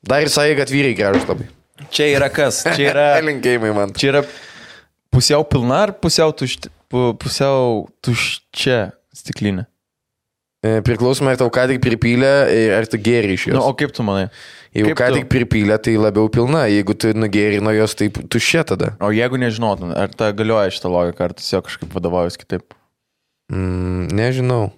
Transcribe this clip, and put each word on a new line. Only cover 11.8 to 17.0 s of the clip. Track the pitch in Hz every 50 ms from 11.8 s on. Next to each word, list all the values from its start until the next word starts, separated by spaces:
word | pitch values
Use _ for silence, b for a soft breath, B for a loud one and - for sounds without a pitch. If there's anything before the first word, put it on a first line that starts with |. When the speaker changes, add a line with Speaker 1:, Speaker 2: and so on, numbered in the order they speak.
| -
Speaker 1:
pripylė, | 123 113 113 - 117 120 123 131 135 139 139 139
e, | - 80 113 113 110
ar | 95 107 110
tu | - - 110
gėrei | 98 117 120 120 107 101 95
iš | 92 - -
jos. | - 131
Speaker 2:
Nu, | 113
o | 131 127
kaip | - 151 139
tu | - - 123
manai? | 104 98 98 95 113 B B B B B B B B
Speaker 1:
Jeigu | B - 107 104 -
Speaker 2:
Kaip | -
Speaker 1:
ką | 123 123
Speaker 2:
tu? | 127 139
Speaker 1:
tik | 127 127
pripylė, | - 127 120 120 - 110 104 101 107 107
tai | - 113 113 107
labiau | 110 107 101 104 110 110
pilna. | - 117 117 127 147 165 139
Jeigu | 110 101 104 101 92 104
tu | -